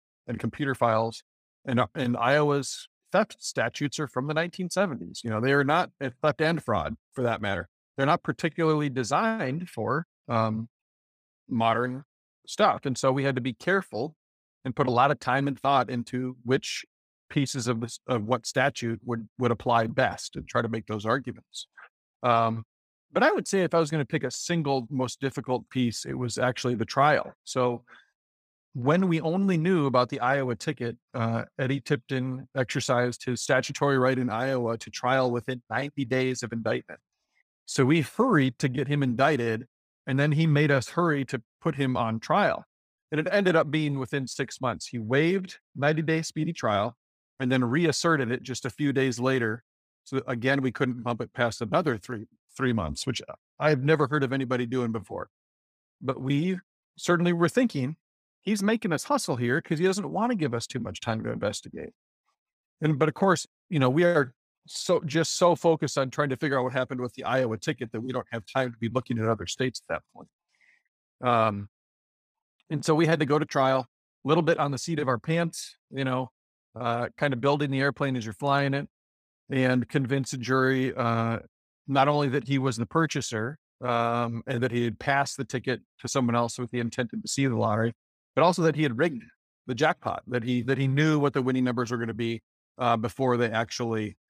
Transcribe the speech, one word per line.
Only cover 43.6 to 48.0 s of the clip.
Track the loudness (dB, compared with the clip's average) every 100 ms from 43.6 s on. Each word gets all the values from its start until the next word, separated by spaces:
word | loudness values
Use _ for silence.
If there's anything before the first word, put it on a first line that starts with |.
| 4
being | 0 0 -2
within | -2 -4 -4
six | -6 -6 -4
months. | -4 -4 -6
He | -8
waived | 0 2 2 0 -4 -14 _
ninety-day | -2 0 2 0 -2
speedy | -2 -4 -4
trial | -2 0 2 0 -4 _ _ _ -6
and | 0
then | 2
reasserted | 2 2 2 2